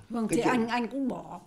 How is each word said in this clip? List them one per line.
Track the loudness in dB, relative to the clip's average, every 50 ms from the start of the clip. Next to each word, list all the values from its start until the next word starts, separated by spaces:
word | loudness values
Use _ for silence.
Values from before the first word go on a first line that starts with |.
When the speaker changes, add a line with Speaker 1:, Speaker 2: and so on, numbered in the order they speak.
| -10 -6
Speaker 1:
Vâng, | -2 -2 0
Speaker 2:
cái | 2 2
Speaker 1:
thì | 2 4
Speaker 2:
chuyện | 4 4
Speaker 1:
anh, | 4 2
anh | 2 0 0 -2
cũng | -2 -2 -2 -2
bỏ | -2 -2 -4 -8 -10 -12 -12 -4